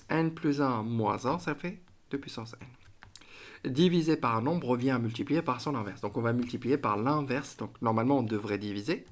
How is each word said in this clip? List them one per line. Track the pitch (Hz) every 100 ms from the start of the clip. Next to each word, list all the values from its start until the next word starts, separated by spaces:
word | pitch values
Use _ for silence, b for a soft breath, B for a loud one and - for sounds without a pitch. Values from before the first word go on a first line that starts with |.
| -
n | 156 165
plus | 165 151 143
un | 139 113
moins | 110 117 104 104 123
un, | 170
ça | 165 143
fait | 180 214 - - -
deux | 139
puissance | - - 113 -
n. | 127 - - - - - - - - - 139
Divisé | 131 180 175 160 151
par | 120 113
un |
nombre | 127 175 123
revient | 123 135
à | 127
multiplier | 113 113 107 156
par | 160 120
son | 156 127
inverse. | 101 95
Donc | 101 127
on |
va | 117
multiplier | 120 120 120 117 139
par | 117 104
l'inverse. | 123 151 135 131 143 -
Donc | 104 -
normalement, | 117 113 123 139
on |
devrait | 113 107 101 101
diviser, | 104 101 107 - -